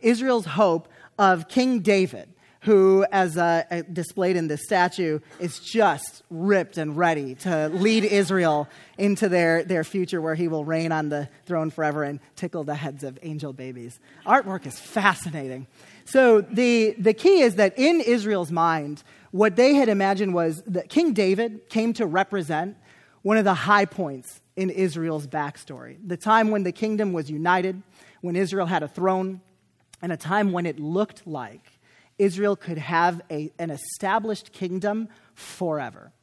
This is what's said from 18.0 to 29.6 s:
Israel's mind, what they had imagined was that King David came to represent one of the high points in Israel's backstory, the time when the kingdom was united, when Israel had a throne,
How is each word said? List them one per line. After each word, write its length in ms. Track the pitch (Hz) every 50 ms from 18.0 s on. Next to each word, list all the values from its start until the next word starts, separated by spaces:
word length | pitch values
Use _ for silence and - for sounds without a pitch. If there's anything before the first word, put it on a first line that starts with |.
Israel's 500 | 262 214 240 240 202 208 214 190 175 143
mind, 520 | 170 165 165 170 160 160 147 143 151 147 - _ - - _ _
what 240 | - 180 208 220 180
they 200 | 196 247 262 294
had 120 | 277 277 226
imagined 460 | 208 196 196 196 202 190 208 196 180
was 280 | 175 170 165 160 160 - -
that 220 | 185 180 - -
King 240 | - 294 349 330 233
David 560 | 220 202 185 190 190 233 233 214 214 - _
came 240 | - 220 220 226 233
to 120 | - 233
represent 680 | 180 151 185 196 - - 202 175 147 165 151 165 190 202 _ _ _ - _ _ _ _ _
one 160 | _ 196 214 220
of 80 | 208
the 80 | 202 185
high 320 | 170 - 160 208 208 196
points 560 | - - - 185 151 139 131 123 - - - _ _ _ -
in 120 | 190 185
Israel's 580 | 170 185 190 185 147 165 165 165 160 156 147 139
backstory, 680 | 123 156 147 143 147 - - - 147 127 123 120 131 156 214
the 120 | 185 180 165
time 320 | - 214 220 226 226 214
when 120 | 214 208 196
the 100 | 180 175
kingdom 400 | - - 220 214 208 214 202 180
was 180 | 170 151 139
united, 500 | 156 147 160 175 180 185 180 190 190 185 196 _ _ _ - - _ _
when 160 | - 175 170
Israel 300 | 180 196 175 190 196 185
had 180 | 165 185 170 151
a 40 | 143
throne, 500 | - - 175 190 190 190 190 190 190 185 _ _ _ _